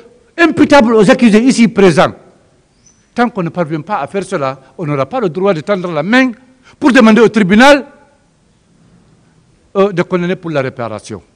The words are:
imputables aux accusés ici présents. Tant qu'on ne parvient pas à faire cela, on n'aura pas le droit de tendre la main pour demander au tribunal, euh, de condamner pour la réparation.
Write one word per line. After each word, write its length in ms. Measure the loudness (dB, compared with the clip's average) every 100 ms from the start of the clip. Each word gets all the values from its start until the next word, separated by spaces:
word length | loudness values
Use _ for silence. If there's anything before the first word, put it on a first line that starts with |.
| -20 _ _ -2
imputables 560 | -2 0 2 4 4
aux 160 | 2 2
accusés 300 | 4 4 4
ici 260 | 2 2 0
présents. 460 | 4 2 4 0 -4 _ _ _ _ _ _ _ _ _ -4
Tant 140 | -4
qu'on 140 | -4
ne 60 | -8
parvient 320 | -6 -6 -6
pas 180 | -8 -8
à 80 | -6
faire 160 | -8
cela, 360 | -6 -6 -6 -8 _ -12
on 80 | -6
n'aura 200 | -4 -4
pas 140 | -4
le 100 | -6
droit 240 | -2 -2
de 80 | -2
tendre 300 | -4 -6 -4
la 120 | -6
main 280 | 0 0 0 -4 _ _ _ _
pour 120 | 0
demander 300 | 2 4 4
au 80 | 4
tribunal, 560 | 2 0 4 4 4 0 _ _ _ _ _ _ _ _ _ _ _ _ _ _ _ _ _ _ -2
euh, 160 | -2
de 100 | -2
condamner 320 | -4 -4 -4 -6
pour 160 | -6
la 100 | -6
réparation. 600 | -6 -8 -10 -12 -14 -16 -18